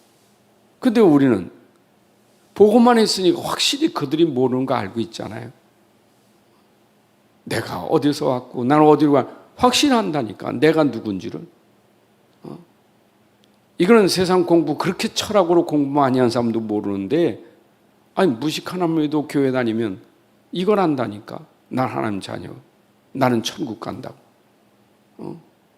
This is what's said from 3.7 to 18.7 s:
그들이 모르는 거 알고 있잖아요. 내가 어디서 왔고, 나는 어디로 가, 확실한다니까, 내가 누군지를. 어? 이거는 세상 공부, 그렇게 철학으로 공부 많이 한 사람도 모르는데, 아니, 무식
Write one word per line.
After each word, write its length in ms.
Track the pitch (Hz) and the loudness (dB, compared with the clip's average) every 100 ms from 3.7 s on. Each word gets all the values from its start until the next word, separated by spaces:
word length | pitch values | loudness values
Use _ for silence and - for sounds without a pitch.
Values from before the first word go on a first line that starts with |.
| 285 320 | -2 -4
그들이 320 | - 139 156 165 | -4 -4 0 0
모르는 400 | 127 131 127 131 | 2 0 0 -2
거 80 | |
알고 260 | 123 98 110 | -4 -4 -6
있잖아요. 500 | 113 - 120 113 117 - _ _ _ _ _ _ _ _ _ _ _ _ _ _ _ _ _ _ | -8 -8 -12 -12 -16 -20 _ _ _ _ _ _ _ _ _ _ _ _ _ _ _ _ _ _
내가 400 | - 113 110 101 | -8 -8 -6 -8
어디서 440 | - 160 143 139 147 | -2 0 0 -2 -2
왔고, 360 | 123 - 139 120 | -4 -6 -6 0
나는 220 | 151 151 | 4 6
어디로 240 | 147 147 | 6 4
가, 160 | 139 - - - - | 2 0 -10 -16 0
확실한다니까, 1000 | 247 - 294 240 196 151 113 - - | 0 2 2 2 0 -4 -6 -8 -6
내가 300 | 120 151 160 | 0 2 4
누군지를. 580 | 147 110 107 95 95 85 - _ _ _ _ _ _ _ _ _ | 0 -2 -6 -8 -8 -14 -16 _ _ _ _ _ _ _ _ _
어? 140 | - 170 - _ _ _ _ _ _ _ _ _ _ - | -20 -20 -20 _ _ _ _ _ _ _ _ _ _ -2
이거는 300 | 180 233 185 | 4 6 6
세상 380 | 175 185 185 170 | 2 2 2 4
공부, 320 | 170 151 143 | 2 2 -2
그렇게 360 | - 180 220 | -4 -4 -6
철학으로 520 | - - 208 170 175 170 | -6 0 2 4 2 2
공부 240 | 151 135 | 0 0
많이 260 | 143 135 127 | 0 2 2
한 100 | 123 | 2
사람도 280 | 120 117 113 | 2 -2 -2
모르는데, 800 | 110 104 101 98 98 151 156 101 - _ _ _ _ _ _ - | -2 -4 -2 -4 -2 0 0 -2 -14 _ _ _ _ _ _ 0
아니, 160 | 190 | 0
무식 420 | 113 151 156 - | 0 -4 -6 -10